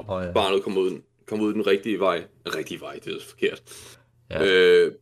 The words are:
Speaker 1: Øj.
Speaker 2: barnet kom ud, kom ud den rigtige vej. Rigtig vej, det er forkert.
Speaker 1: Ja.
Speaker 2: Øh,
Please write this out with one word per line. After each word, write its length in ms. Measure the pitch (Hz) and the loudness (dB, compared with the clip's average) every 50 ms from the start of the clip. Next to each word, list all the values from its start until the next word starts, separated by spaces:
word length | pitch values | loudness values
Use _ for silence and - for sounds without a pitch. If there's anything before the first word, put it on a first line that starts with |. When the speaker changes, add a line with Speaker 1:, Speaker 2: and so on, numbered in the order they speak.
| - | -4
Speaker 1:
Øj. 260 | 104 95 92 90 87 90 | -6 -6 -6 -6 -2 -2
Speaker 2:
barnet 300 | 113 101 95 98 98 - | 0 0 2 0 0 -2
kom 140 | 110 98 | -2 -2
ud, 240 | 95 92 92 87 69 - _ _ _ _ | 0 -2 -2 -4 -6 -14 _ _ _ _
kom 140 | - 110 107 | -8 -4 -2
ud 120 | 107 107 104 | -2 -2 0
den 140 | 110 101 | 0 0
rigtige 320 | 101 98 98 - 117 101 87 | 2 0 0 0 -4 -4 0
vej. 280 | 98 92 85 85 87 - _ _ - 82 80 | 0 0 0 -2 -4 -10 _ _ -12 -10 -8
Rigtig 260 | 78 76 - - 78 | -8 -8 -8 -10 -12
vej, 180 | 76 73 71 - - | -12 -14 -14 -14 -12
det 100 | - 82 | -12 -12
er 40 | - - - | -12 -12 -16
forkert. 340 | - - - - - - _ - - - - - - _ _ _ _ _ _ - | -8 -4 -2 -2 -2 -4 _ -20 -20 -20 -20 -20 -20 _ _ _ _ _ _ -8
Speaker 1:
Ja. 160 | 85 80 80 | -4 0 2
Speaker 2:
Øh, 460 | 98 92 92 90 90 87 87 85 76 - - | 4 4 6 6 8 8 6 6 4 0 -8